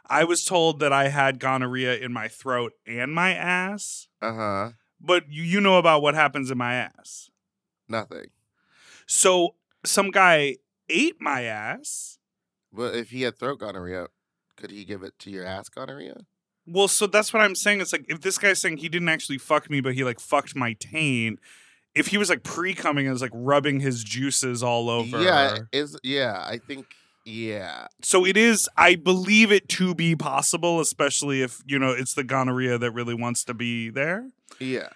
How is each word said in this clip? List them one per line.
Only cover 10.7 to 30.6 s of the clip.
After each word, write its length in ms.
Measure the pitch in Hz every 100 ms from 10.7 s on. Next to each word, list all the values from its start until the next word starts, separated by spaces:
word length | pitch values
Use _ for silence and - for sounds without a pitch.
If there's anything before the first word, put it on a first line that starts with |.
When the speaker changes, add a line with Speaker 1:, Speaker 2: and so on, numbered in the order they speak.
| _ -
Speaker 1:
ate 280 | 165 311 -
my 260 | 151 131
ass. 720 | 117 107 110 202 - - - - _ _ _ _ _
Speaker 2:
Well, 240 | 98 120
if 140 | 117 110
he 140 | 127
had 160 | 123 110
throat 220 | 123 135
gonorrhea, 480 | 104 95 90 92 87 _ _ _ _ _
could 120 | 101
he 140 | 101
give 180 | 92 101
it 160 | 92 _
to 100 | 101
your 160 | 95 92
ass 240 | 95 -
gonorrhea? 560 | - 135 135 - - 202 _ _ _ -
Speaker 1:
Well, 220 | 180 196
so 180 | - 208
that's 240 | 208 214
what 120 | 220
I'm 120 | 208
saying. 280 | 180 208 202
It's 100 | 175
like, 140 | 160 131
if 140 | 160
this 160 | 190 -
guy's 200 | 202 185
saying 200 | 185 156
he 100 | 165
didn't 220 | 170 170
actually 260 | 160 - 135
fuck 320 | - 151 -
me, 140 | 143
but 100 | 131
he, 100 | 127
like, 160 | 127 117
fucked 380 | - 147 - 143
my 160 | 120
taint, 640 | 110 - 156 151 123 113 107 _ - _ _ _
if 120 | 151 -
he 100 | 202
was, 140 | 202
like, 120 | 139
pre-coming 600 | - - 180 180 165 143
and 80 | 135
was, 80 | 127
like, 120 | 127
rubbing 460 | 110 127 143 147 139
his 220 | 139 120
juices 600 | 107 120 135 - 131 120
all 260 | 123 120 117
over. 320 | 117 117 120
Speaker 2:
Yeah, 360 | 113 156 139 107 110
is, 260 | 135 147 156
yeah, 400 | 127 139 123 95
I 140 | 82 117
think, 300 | - 135 127 - _ _ 113
yeah. 600 | 113 113 104 90 62 55 _
Speaker 1:
So 240 | - 185
it 140 | 185 196
is, 280 | 233 214 - -
I 160 | 175
believe 580 | 180 160 185 185 214 220
it 160 | 202 -
to 240 | - 180
be 220 | 170 165 156
possible, 640 | 147 139 - 170